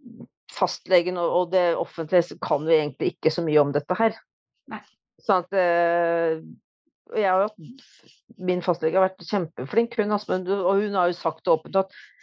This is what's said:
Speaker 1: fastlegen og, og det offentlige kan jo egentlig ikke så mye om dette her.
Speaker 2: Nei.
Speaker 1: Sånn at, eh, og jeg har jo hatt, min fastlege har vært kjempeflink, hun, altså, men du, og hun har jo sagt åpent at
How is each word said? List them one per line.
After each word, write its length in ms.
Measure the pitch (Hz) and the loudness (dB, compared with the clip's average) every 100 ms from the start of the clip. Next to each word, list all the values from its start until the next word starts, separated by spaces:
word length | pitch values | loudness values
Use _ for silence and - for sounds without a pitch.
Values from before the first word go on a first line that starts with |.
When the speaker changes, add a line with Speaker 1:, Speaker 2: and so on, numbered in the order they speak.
| - - - _ - | -20 -18 -20 _ -12
Speaker 1:
fastlegen 680 | - - - - 180 170 180 | -4 -2 -4 2 2 2 -2
og, 120 | 170 | 0
og 180 | 160 170 | 0 0
det 120 | 185 175 165 | 2 2 0
offentlige 600 | 160 - 156 180 170 170 | -4 -8 0 2 2 -4
kan 220 | - 147 156 | -2 -2 2
jo 60 | |
egentlig 400 | 160 147 - 151 | 2 2 -2 -4
ikke 180 | - 156 | 0 -2
så 120 | 156 | 0
mye 160 | 170 151 | 2 4
om 100 | 143 | 4
dette 240 | 143 - 185 | 0 -2 0
her. 180 | 226 - _ _ _ _ - | 0 -2 _ _ _ _ -16
Speaker 2:
Nei. 120 | 226 - _ _ _ | -16 -16 _ _ _
Speaker 1:
Sånn 220 | - 185 | 0 0
at, 80 | 175 196 | 0 0
eh, 840 | 175 170 170 170 170 170 165 160 160 - _ _ _ _ - | 2 2 2 2 0 0 0 -2 -8 -20 _ _ _ _ -8
og 80 | 214 | -2
jeg 80 | 196 | 0
har 120 | 185 | 2
jo 80 | 208 | 0
hatt, 420 | - 156 269 - _ - _ - - | -4 -18 -18 -20 _ -20 _ -20 -6
min 240 | 180 180 | -2 0
fastlege 340 | 185 170 160 180 | 0 0 0 2
har 100 | 190 | 0
vært 160 | 190 165 | -2 -6
kjempeflink, 680 | 202 165 - 135 214 233 - | -4 -4 -8 -4 0 0 -2
hun, 120 | 208 | -2
altså, 200 | 208 - | -2 -2
men 120 | 185 180 | -4 -2
du, 60 | 202 | -2
og 200 | 180 196 | 0 0
hun 140 | 208 202 | 0 0
har 120 | 175 | 0
jo 60 | 170 | 0
sagt 300 | 165 156 - | -4 -2 0
åpent 280 | 160 160 190 | 0 0 -2
at 160 | 190 - - _ | -2 -6 -20 _